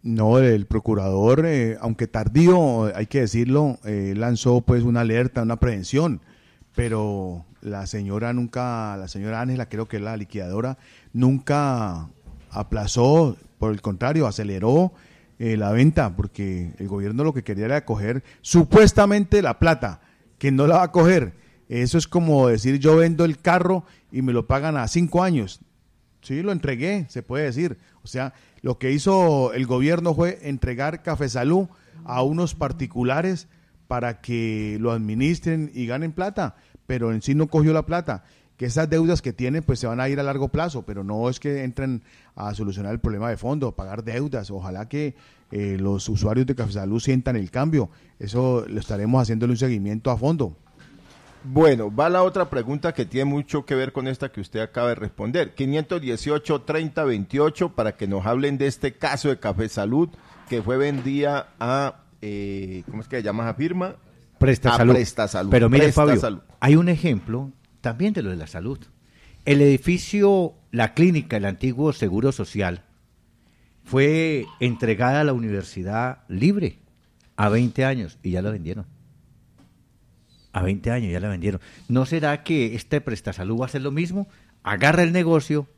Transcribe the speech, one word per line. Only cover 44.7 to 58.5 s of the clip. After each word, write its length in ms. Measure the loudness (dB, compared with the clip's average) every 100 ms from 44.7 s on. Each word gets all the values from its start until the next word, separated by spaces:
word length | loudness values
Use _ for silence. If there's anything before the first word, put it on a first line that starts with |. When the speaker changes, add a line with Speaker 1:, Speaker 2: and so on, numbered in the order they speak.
| -10 -8
Speaker 1:
que, 280 | -6 -6 -10 _ _ _
eh, 280 | -6 -4 -2
los 300 | -2 -2 -2
usuarios 360 | -2 0 0 0
de 80 |
Café 180 | -2 -4
Salud 280 | -6 -4 -2
sientan 360 | 0 0 0 -4
el 140 | -4
cambio. 380 | -4 0 0 -2 -8 _ _
Eso 480 | -6 -2 0 0 -2
lo 100 | -8
estaremos 440 | -6 -4 2 2
haciéndole 300 | 2 0 0
un 40 | 0
seguimiento 540 | 0 -2 -4 -4 -2
a 80 | 0
fondo. 400 | 0 0 -4 -6 _ _ -20 -20 -20 -20 -20 -18
Speaker 2:
Bueno, 480 | -2 4 6 4 0
va 200 | 0 2
la 120 | 4
otra 280 | 2 0 -2
pregunta 420 | -4 -4 -4 -4
que 140 | -4 -4
tiene 180 | -2
mucho 400 | -2 -2 -4 -6
que 100 | -2
ver 200 | -2 -2
con 120 | -4 -6
esta 240 | -6 -8
que 120 | -10
usted 180 | -10 -8
acaba 300 | -6 -2 -2
de 40 | -2
responder. 580 | -8 -8 -4 -2 -4
Quinientos 480 | -4 -2 -2 -2 -6
dieciocho, 580 | -4 -6 -2 -4 -2 -4
treinta, 420 | -2 -4 -4 -2
veintiocho, 680 | -2 -2 -2 0 0 0 -4
para 220 | -2 -4 -4
que 100 | -4
nos 200 | -2 -2
hablen 320 | 0 0